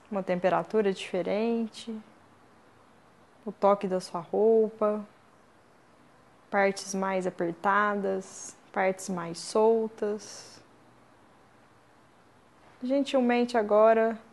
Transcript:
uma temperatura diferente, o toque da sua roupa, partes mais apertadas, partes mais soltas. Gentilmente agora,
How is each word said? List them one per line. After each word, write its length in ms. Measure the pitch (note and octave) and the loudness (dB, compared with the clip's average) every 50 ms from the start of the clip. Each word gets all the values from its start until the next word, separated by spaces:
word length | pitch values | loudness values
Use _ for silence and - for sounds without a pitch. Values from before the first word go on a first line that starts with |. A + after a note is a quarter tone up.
| - - | -14 -8
uma 100 | G#3 G3 | -8 -6
temperatura 720 | F#3 - F3+ F3+ F3+ F#3 E3+ E3+ E3+ - - A3 G#3 G3 F#3+ | -4 -2 -2 0 0 0 0 0 -2 0 0 0 0 0 0
diferente, 1080 | - - - - F#3 E3+ F#3 F#3+ G#3 A3+ A#3 A#3 A3+ A3+ G#3+ - - - A#3 A3 G#3+ G#3+ - - - - - - - - - - - - - - - _ _ _ _ _ _ _ _ - _ _ - - | -4 -6 -6 -4 -4 -4 -2 -2 -2 -2 -2 -2 -2 -4 -6 -8 -12 -14 -12 -12 -12 -14 -18 -20 -20 -20 -20 -20 -20 -20 -20 -20 -20 -20 -20 -20 -20 _ _ _ _ _ _ _ _ -20 _ _ -18 -14
o 80 | G#3+ | -14
toque 360 | G3 - - G3 G3+ G3+ - F#3+ | -4 0 2 4 4 2 0 -2
da 120 | F#3 F#3 | -4 -4
sua 200 | F3+ - - F3 | -6 -6 -10 -10
roupa, 840 | D#3 - - G3 G#3+ A3+ A3+ A3+ A3 G#3 G#3+ - G#3+ G#3 G#3 G#3+ G#3 - - _ _ _ _ _ _ _ _ _ _ _ _ _ _ _ _ _ - _ _ - _ _ - _ _ _ | -8 -4 -2 2 4 4 4 4 2 2 0 -2 -2 -2 -2 -2 -6 -12 -18 _ _ _ _ _ _ _ _ _ _ _ _ _ _ _ _ _ -20 _ _ -20 _ _ -20 _ _ _
partes 420 | - G3+ G3 G3 G3 - - - - | 0 2 2 2 0 -2 -6 -8 -6
mais 320 | F#3+ F#3+ F#3+ F#3+ F#3 F3+ | -4 -4 -2 -2 -2 -2
apertadas, 1300 | F#3 F3+ - F3+ E3+ E3+ - - G3+ G3 G3+ G#3 G#3 G#3 G3+ G3 G3 F#3+ F#3+ F#3+ - - - - - - - - - | -4 -4 -4 -4 -4 -4 -2 0 0 2 2 2 2 0 -2 -2 -2 -4 -4 -6 -8 -14 -16 -16 -18 -18 -20 -20 -8
partes 380 | - G#3 F#3+ F#3+ F#3+ F#3+ - - | -4 0 0 0 0 -2 -6 -8
mais 300 | F#3+ F3 E3+ E3 E3+ - | -8 -8 -8 -8 -10 -10
soltas. 1200 | - - - A3 A3 A3+ A3+ A3+ A3 A3 - - G#3+ G#3 G#3 G#3 - - - - - - - - - - - - - - - - - _ _ _ _ - - - - _ _ - - _ _ _ _ _ _ _ _ _ _ _ _ _ _ _ _ _ _ _ - - - - - | -8 -4 0 2 4 4 4 2 0 -4 -6 -6 -6 -6 -6 -6 -10 -14 -18 -18 -20 -20 -20 -20 -20 -20 -20 -20 -20 -20 -20 -20 -20 _ _ _ _ -20 -20 -20 -20 _ _ -20 -20 _ _ _ _ _ _ _ _ _ _ _ _ _ _ _ _ _ _ _ -20 -20 -16 -10 -4
Gentilmente 760 | B3 C4+ C#4+ C4+ - - C4 B3 A#3+ A#3+ A#3+ A#3+ A#3+ B3 A#3 | 0 0 0 0 2 2 2 2 4 4 2 2 2 2 0
agora, 600 | G#3+ G#3 G#3 G#3+ A3 A3+ A3+ A3+ A3 A3+ A3+ G#3+ - - | 2 4 6 6 8 8 6 6 4 0 0 -4 -10 -18